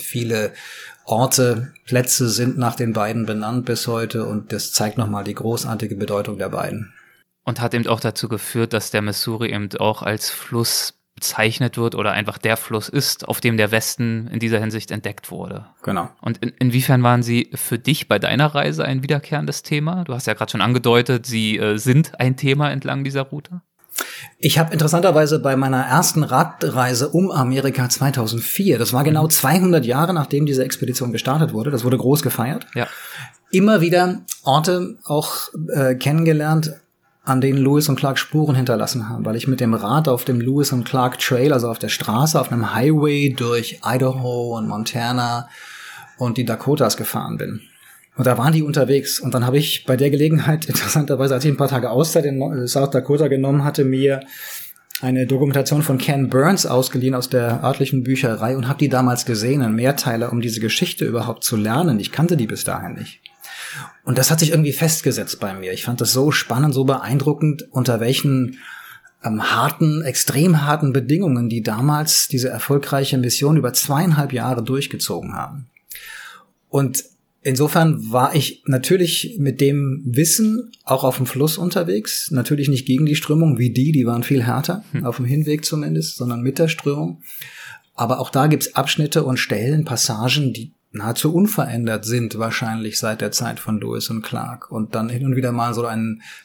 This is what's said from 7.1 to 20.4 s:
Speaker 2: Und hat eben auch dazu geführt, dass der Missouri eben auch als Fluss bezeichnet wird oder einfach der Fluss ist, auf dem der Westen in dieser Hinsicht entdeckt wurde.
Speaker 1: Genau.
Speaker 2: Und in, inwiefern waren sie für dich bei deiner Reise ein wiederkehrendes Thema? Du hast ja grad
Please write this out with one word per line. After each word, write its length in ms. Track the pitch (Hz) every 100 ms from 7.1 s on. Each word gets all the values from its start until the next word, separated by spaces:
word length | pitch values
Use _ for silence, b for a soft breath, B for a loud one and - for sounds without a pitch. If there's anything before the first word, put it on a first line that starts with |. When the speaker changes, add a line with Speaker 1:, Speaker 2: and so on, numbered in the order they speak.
| b _ _
Speaker 2:
Und 160 | - 117
hat 140 | 120
eben 120 | 120 117
auch 140 | 113
dazu 280 | 117 - 107
geführt, 440 | 107 - 117 113
dass 180 | 113 -
der 120 | 107
Missouri 500 | 104 98 - 113 117
eben 160 | 104 101 -
auch 240 | 104 107
als 260 | - 107 -
Fluss 640 | - - 117 117 - - - _ -
bezeichnet 600 | - - 110 113 123 -
wird 160 | 117 -
oder 160 | 104
einfach 260 | 101 107 -
der 180 | 110 113
Fluss 320 | - 107 -
ist, 380 | 143 135 - -
auf 140 | -
dem 160 | 123 113
der 160 | 104
Westen 560 | 110 - - 117 113 117
in 100 | 113
dieser 220 | 113 110
Hinsicht 300 | 110 107 -
entdeckt 380 | 104 101 104 -
wurde. 360 | 90 92 98 107 _
Speaker 1:
Genau. 280 | - 95 - -
Speaker 2:
Und 180 | 113 117
in, 120 | 120 -
inwiefern 420 | 127 123 127 127
waren 200 | 123 123
sie 280 | 120 120 -
für 240 | - - 120
dich 280 | - 151 -
bei 120 | 208
deiner 260 | - 117 151
Reise 380 | 143 147 156
ein 180 | 143 131
wiederkehrendes 600 | 135 147 - 147 151 151
Thema? 420 | - 147 151 185
Du 100 | 170
hast 120 | 123 -
ja 80 |
grad 160 | 107